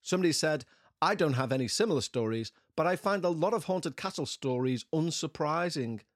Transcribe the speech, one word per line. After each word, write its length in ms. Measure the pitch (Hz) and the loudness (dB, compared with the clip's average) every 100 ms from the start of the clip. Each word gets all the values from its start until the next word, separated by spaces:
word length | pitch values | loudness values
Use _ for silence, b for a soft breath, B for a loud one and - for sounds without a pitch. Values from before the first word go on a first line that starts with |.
Somebody 300 | - 185 180 | 0 2 2
said, 340 | 147 160 151 - b b _ | 2 2 0 -4 b b _
"I 140 | 160 202 | 0 4
don't 160 | 165 | 2
have 180 | 127 131 | 2 2
any 160 | 131 120 | 0 0
similar 340 | - 233 147 | 0 2 2
stories, 520 | - 123 110 113 113 b b - | 0 -2 0 -2 -6 b b 0
but 100 | 165 | 0
I 80 | |
find 300 | 180 196 202 | 2 0 0
a 40 | 180 | 0
lot 240 | 170 175 | 2 2
of 120 | 226 | 0
haunted 320 | 156 185 165 - | 0 -2 -2 -6
castle 280 | 190 - 139 | -8 -4 -6
stories 600 | - 139 123 127 123 - | -4 -2 0 0 -2 -2
unsurprising." 1040 | 160 170 156 160 - 151 160 175 156 117 110 - | 0 0 -2 -6 -2 -2 0 -2 -2 -4 -6 -12